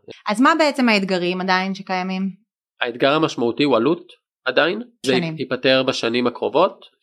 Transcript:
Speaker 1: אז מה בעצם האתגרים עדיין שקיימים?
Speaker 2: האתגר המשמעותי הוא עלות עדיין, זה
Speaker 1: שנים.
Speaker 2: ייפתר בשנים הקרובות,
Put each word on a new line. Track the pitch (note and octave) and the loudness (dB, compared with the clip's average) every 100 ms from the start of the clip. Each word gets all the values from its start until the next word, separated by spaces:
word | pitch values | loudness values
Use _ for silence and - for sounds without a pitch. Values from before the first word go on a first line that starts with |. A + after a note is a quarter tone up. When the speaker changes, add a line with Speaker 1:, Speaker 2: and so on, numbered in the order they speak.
| - - - | -20 -14 -6
Speaker 1:
אז | G#3 | 2
מה | C#4 D#4+ | 2 4
בעצם | D4+ C#4 B3 | 0 2 2
האתגרים | G#3 F#3+ F#3 F3 F#3 | 2 0 -2 -2 -2
עדיין | F#3 F#3 F#3+ | 0 0 0
שקיימים? | F#3+ G3 F#3 F#3 F#3+ F#3+ F#3 _ _ _ _ | -6 -6 -6 -4 -4 -6 -8 _ _ _ _
Speaker 2:
האתגר | B2 A#2+ C3+ | -6 0 2
המשמעותי | D3+ D#3+ - A#2+ A2 | 2 0 0 -2 0
הוא | C#3+ A#2+ | 2 4
עלות | A#2+ E3+ - - _ _ | 2 0 -6 -20 _ _
עדיין, | B2+ B2+ D3+ G#3 A#3+ _ C3 | -2 0 0 -2 -8 _ -2
זה | |
Speaker 1:
שנים. | C3 E3 D#3+ | 0 0 -6
Speaker 2:
ייפתר | B2+ B2+ C3+ C3 | -6 -2 2 2
בשנים | C3 B2+ A#2+ A#2+ A#2+ | 2 -2 -2 0 -2
הקרובות, | - G#2+ C3+ G3 - - _ | -2 -2 2 2 0 -20 _